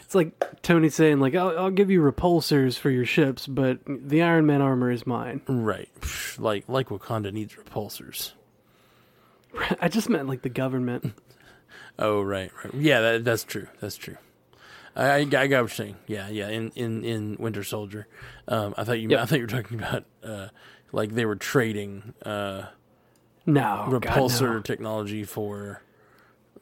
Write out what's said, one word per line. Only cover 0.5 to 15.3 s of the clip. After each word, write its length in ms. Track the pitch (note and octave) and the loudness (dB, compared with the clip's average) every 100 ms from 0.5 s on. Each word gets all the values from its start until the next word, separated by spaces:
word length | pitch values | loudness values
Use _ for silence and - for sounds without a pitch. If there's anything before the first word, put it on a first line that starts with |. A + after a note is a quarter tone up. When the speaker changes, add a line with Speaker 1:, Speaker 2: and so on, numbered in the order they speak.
| - | -4
Speaker 1:
Tony 280 | - E3+ D#3 | 4 6 6
saying, 320 | D#3+ D#3 C#3+ | 6 6 6
like, 140 | C3+ F3+ | 4 2
"I'll, 220 | F#3 E3 | 0 0
I'll 140 | F#3+ | 0
give 180 | F#3 F#3+ | 4 6
you 120 | F3+ | 6
repulsors 760 | C#3+ - F3+ E3 - D3 C3 - | 6 4 2 4 4 4 4 0
for 120 | C#3+ | 0
your 160 | B2+ A#2+ | 0 2
ships, 420 | E3+ C3+ B2 - | 2 2 0 -6
but 320 | C3+ C3 B2+ - | 0 0 0 -6
the 340 | C3+ C#3 D#3 | -10 0 2
Iron 220 | E3+ E3 D3+ | 6 6 6
Man 160 | C#3 | 4
armor 300 | C3+ B2+ B2 | 4 2 0
is 160 | A#2+ - | 0 -2
mine." 320 | A#2 A#2+ - - | -4 -4 -8 -2
Speaker 2:
Right. 400 | B2 A2 F#2 - - | 0 0 -2 -8 -10
Psh, 360 | - - - - | -8 -8 -10 -2
like, 280 | A2 G2+ - | -2 -2 -2
like 220 | C3 A#2 | -2 -2
Wakanda 420 | G2+ - A2+ G2+ | -8 -4 -4 -2
needs 220 | G#2+ G#2 - | -6 -8 -12
repulsors. 760 | - A2+ G2 - - - - - _ _ _ _ _ _ _ _ _ _ _ | -10 -8 -8 -12 -12 -10 -10 -14 _ _ _ _ _ _ _ _ _ _ _
Speaker 1:
<laughs> 260 | - - F#3+ | -6 -4 0
I 80 | E3+ | 0
just 220 | G#3+ - | 0 0
meant, 180 | E3+ C3+ | 0 0
like, 140 | B2+ | -4
the 80 | C3+ | -4
government. 640 | B2+ C3 C3 B2 B2 A#2+ - | -2 -2 0 -2 -2 -6 -10
Speaker 2:
<laughs> 60 | _ _ - - _ - - - | _ _ -20 -20 _ -20 -18 -4
Oh, 240 | A2 G#2 | 0 0
right, 280 | G2 F#2+ F#2+ - | 0 -4 -6 -12
right. 100 | A2 | -10
Yeah, 280 | C3+ D3+ B2 | 0 4 6
that, 220 | A2+ A#2 | 4 4
that's 200 | A#2+ A#2 | 2 0
true. 240 | - G2+ - - | -2 -10 -10 -10
That's 180 | G#2 - | -10 -10
true. 200 | - - _ _ _ _ - - - - | -14 -16 _ _ _ _ -20 -20 -12 -2
I, 100 | C3 | 2
I, 60 | C#3+ | 4
I 80 | |
got 140 | D3 | 4